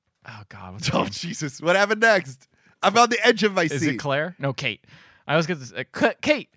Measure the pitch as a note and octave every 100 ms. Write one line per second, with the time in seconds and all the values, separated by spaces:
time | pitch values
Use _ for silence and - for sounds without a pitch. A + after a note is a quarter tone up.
0 | _ _ - A2 G#2 G2 F#2 F#2+ - -
1 | G2 G#2 E3+ - D3+ - D#3 F#3+ G3+ G#3+
2 | A3+ G3+ C3+ B2+ _ _ _ _ F#3 G#3+
3 | A#3+ A#3 A3+ A#3 G#3 F#3+ E3 C#3+ D#3 A#2
4 | C#3+ C#3 E3 F3+ C#3 C3 C3+ G#2+ _ -
5 | - _ - D3+ D#3+ E3 A#2+ - - -
6 | A#3+ - - D4 -